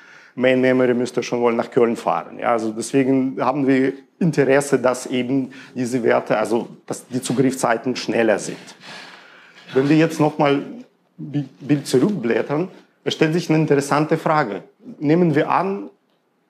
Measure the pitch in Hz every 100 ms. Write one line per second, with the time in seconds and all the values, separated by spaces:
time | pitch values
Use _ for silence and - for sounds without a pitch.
0 | - - - - 127 127 127 127 127 120
1 | 123 123 - 120 120 117 117 127 117 110
2 | 90 82 - - 110 113 110 107 113 139
3 | 131 135 131 139 127 147 131 131 135 -
4 | - - 175 143 131 139 139 131 127 123
5 | - 127 123 135 131 - - 123 120 127
6 | 117 123 - 113 107 113 - - - -
7 | - 123 - 123 131 131 120 113 127 117
8 | - 110 113 101 101 87 - - - -
9 | - - - - - - - 131 139 156
10 | 160 160 147 151 143 139 - - - _
11 | _ - 156 143 135 - 131 147 - 127
12 | 190 104 113 110 - 147 185 - _ _
13 | - - 160 170 - 156 156 139 139 143
14 | 156 160 165 151 117 95 - _ - -
15 | 147 170 175 143 143 135 190 202 202 -
16 | _ _ _ _